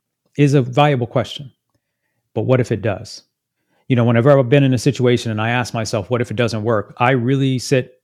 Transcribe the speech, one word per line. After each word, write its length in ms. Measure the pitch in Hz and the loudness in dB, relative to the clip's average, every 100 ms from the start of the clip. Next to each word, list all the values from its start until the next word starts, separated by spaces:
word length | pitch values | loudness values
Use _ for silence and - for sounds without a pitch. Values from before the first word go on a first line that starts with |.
| _ _ _ - | _ _ _ 0
is 180 | 143 | 2
a 80 | 143 | 2
viable 440 | 123 123 147 135 117 | 0 2 2 2 -2
question, 460 | 131 110 - 135 _ _ _ _ _ _ _ _ | -4 -4 -10 -18 _ _ _ _ _ _ _ _
but 80 | 117 | -6
what 180 | 107 127 | 0 0
if 100 | 120 | 0
it 100 | 107 | -4
does? 400 | 107 95 107 - _ _ _ _ _ _ - | -4 -6 -10 -20 _ _ _ _ _ _ -2
You 80 | 123 | 0
know, 80 | |
whenever 340 | 117 117 127 139 | 2 4 4 4
I've 100 | 120 | 4
been 140 | 143 | 4
in 120 | 135 | 4
a 40 | 127 | 2
situation 520 | 147 123 123 120 120 | 0 0 0 0 -2
and 80 | 107 | -4
I 100 | 113 | -2
ask 240 | 123 117 | -2 -4
myself, 360 | 117 110 113 101 | -6 -4 -4 -4
"What 100 | 120 | -4
if 100 | 120 | -4
it 60 | 113 | -2
doesn't 260 | 117 113 | -2 -2
work?" 320 | 107 107 - - | -2 -2 -4 -2
I 120 | 123 | 0
really 480 | 131 117 135 135 127 | 0 0 -2 -2 -2
sit 420 | - 135 123 _ | 0 -2 -2 _